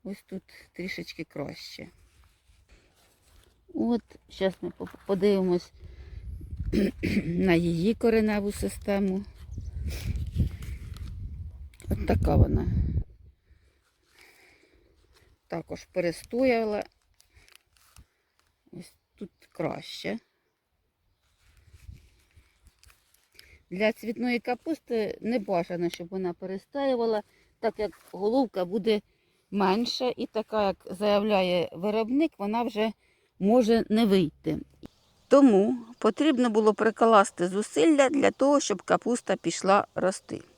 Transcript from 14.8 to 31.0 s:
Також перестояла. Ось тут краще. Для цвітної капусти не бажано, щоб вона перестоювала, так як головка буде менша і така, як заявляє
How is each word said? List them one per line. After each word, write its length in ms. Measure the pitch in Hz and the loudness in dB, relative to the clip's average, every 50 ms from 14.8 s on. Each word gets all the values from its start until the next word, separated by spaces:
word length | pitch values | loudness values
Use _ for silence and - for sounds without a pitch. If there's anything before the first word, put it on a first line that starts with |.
| _ _ _ _ _ _ _ _ _ _ _ _ _ | _ _ _ _ _ _ _ _ _ _ _ _ _
Також 380 | _ - 170 - _ 165 - - | _ -10 -10 -8 _ -14 -14 -14
перестояла. 1000 | _ _ 185 175 175 160 - - - - 240 269 262 240 226 226 214 208 - - - _ _ _ _ _ _ _ _ _ _ _ _ _ _ _ _ _ _ _ _ _ - - _ _ _ _ _ _ _ _ _ _ _ _ _ | _ _ -2 -2 -2 -4 -6 -12 -8 -2 0 2 2 2 2 0 -2 -4 -6 -8 -10 _ _ _ _ _ _ _ _ _ _ _ _ _ _ _ _ _ _ _ _ _ -20 -20 _ _ _ _ _ _ _ _ _ _ _ _ _
Ось 220 | - - 175 - _ _ _ _ _ | -20 -20 -20 -20 _ _ _ _ _
тут 160 | _ 208 - _ _ _ _ | _ -18 -18 _ _ _ _
краще. 680 | _ - 160 143 - - - - - - - 185 208 226 _ _ _ _ _ _ _ _ _ _ _ _ _ _ _ _ _ _ _ _ _ _ _ _ _ _ _ _ _ _ - - - - - - _ - _ _ _ _ _ - _ _ _ _ _ _ _ _ _ _ _ _ _ _ _ _ _ _ _ - _ _ - _ _ _ | _ -6 -6 -6 -6 -8 -12 -16 -16 -10 -8 -8 -8 -8 _ _ _ _ _ _ _ _ _ _ _ _ _ _ _ _ _ _ _ _ _ _ _ _ _ _ _ _ _ _ -20 -20 -20 -20 -20 -20 _ -20 _ _ _ _ _ -20 _ _ _ _ _ _ _ _ _ _ _ _ _ _ _ _ _ _ _ -20 _ _ -20 _ _ _
Для 220 | 175 185 214 214 | -4 0 0 0
цвітної 460 | 226 - - 214 226 - 233 247 240 233 | 0 -2 -8 -8 -6 -4 -2 -2 -2 -2
капусти 800 | _ - 247 - _ 330 320 - _ - 240 226 208 - - - | _ -4 -6 -6 _ -6 -6 -6 _ -4 -4 -2 -2 -4 -6 -6
не 180 | - 214 240 247 | -4 -2 -2 -2
бажано, 520 | 190 - 190 170 175 - 180 170 175 170 | -2 -2 -2 -2 -2 -2 -4 -4 -4 -4
щоб 180 | - - 175 170 | -4 -8 -12 -10
вона 240 | 190 190 185 175 | -8 -6 -6 -6
перестоювала, 880 | 170 _ 190 185 190 196 _ _ - 285 277 269 254 233 233 226 220 208 - _ _ _ _ _ _ _ | -6 _ -10 -10 -10 -12 _ _ -6 -2 -2 0 0 0 0 0 -2 -2 -4 _ _ _ _ _ _ _
так 140 | - 226 - - | -4 -4 -4 -2
як 200 | 214 196 - _ _ - | -6 -6 -8 _ _ -20
головка 520 | - 175 196 208 233 269 269 208 _ - 180 | -10 -4 -2 2 2 2 0 0 _ -4 -4
буде 360 | 175 185 226 175 220 214 208 _ _ _ _ _ _ _ _ _ _ | -2 -2 -2 0 0 0 0 _ _ _ _ _ _ _ _ _ _
менша 600 | 190 202 196 185 185 226 240 240 - - 254 247 - | -2 0 2 2 2 0 0 -4 -4 -2 -4 -4 -4
і 100 | - 233 | -4 -10
така, 400 | - _ 220 214 _ 214 214 208 | -6 _ -6 -6 _ -2 0 0
як 100 | 196 180 _ _ - | 0 -2 _ _ -16
заявляє 800 | 185 175 | -8 -2